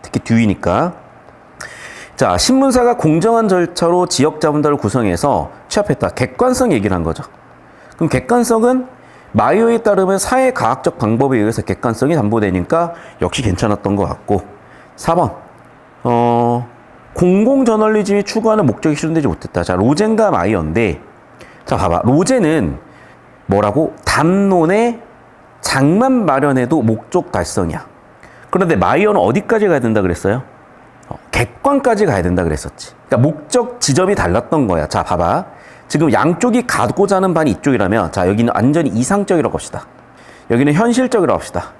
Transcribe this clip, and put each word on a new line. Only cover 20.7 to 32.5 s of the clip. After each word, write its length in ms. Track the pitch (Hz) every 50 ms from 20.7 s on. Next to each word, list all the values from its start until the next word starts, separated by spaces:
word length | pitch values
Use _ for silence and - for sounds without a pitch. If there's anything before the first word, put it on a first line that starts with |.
| 80 113 117 98 76 - - - - - - - - - - - - - -
자, 100 | - -
봐봐. 280 | 110 95 90 82 85 -
로젠은 720 | 110 131 156 190 175 262 254 196 151 160 156 104 78 65 65 - - - - - - - - - - - - -
뭐라고? 460 | - 98 101 104 104 104 143 160 - - - -
담론의 960 | - - 127 147 165 185 196 202 196 190 175 160 160 190 214 233 240 233 233 - - - - - - - - - - - -
장만 680 | - - - 135 135 143 175 208 254 262 262 247 208
마련해도 560 | 160 135 135 139 143 135 131 123 120 165 156
목적 500 | 117 113 113 110 - - - 180 - - -
달성이야. 520 | 101 85 - - - 90 82 78 78 - - - - - - - - - - - - - - -
그런데 220 | 185 196 165 160
마이어는 420 | 101 92 90 123 156 202 208 208 190
어디까지 480 | 87 98 127 202 - - 233 220 208
가야 140 | 196 165 139
된다 200 | 117 113 110 107
그랬어요? 400 | 95 90 87 - - 98 104 127 135 - - - - - - - - - - - - -
어, 80 | - - - -
객관까지 760 | - - 120 - - - - 277 285 277 277 262 226 196 214
가야 160 | 170 120 95
된다 200 | 82 87 90 87 90
그랬었지. 480 | 82